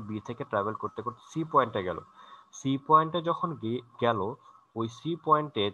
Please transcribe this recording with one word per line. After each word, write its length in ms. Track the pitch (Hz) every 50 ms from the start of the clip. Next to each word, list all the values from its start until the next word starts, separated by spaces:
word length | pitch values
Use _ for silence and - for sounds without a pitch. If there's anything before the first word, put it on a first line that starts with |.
| 110 104
বি 80 | 107 107 - -
থেকে 140 | 120 - - -
ট্রাভেল 240 | - 104 98 107 107 -
করতে 180 | - 104 - - 110
করতে 160 | - - - - -
সি 100 | - 160 160 160
পয়েন্টে 280 | - 139 123 113 113 110 92 90
গেল, 100 | 85 82 - - - - - - - - - _ - -
সি 120 | - 135 135 135 -
পয়েন্টে 320 | - 156 156 160 160 160 175 160 170
যখন 180 | 165 - - 170 156 113
গে-, 240 | 107 110 117 - - - - -
গেল, 180 | 120 117 117 104 92 107 131 - _ - - - _ _ _ 110
ওই 80 | 113 117
সি 220 | 117 - - 156 170 165 -
পয়েন্টে 400 | 156 151 151 151 147 - 110 101 101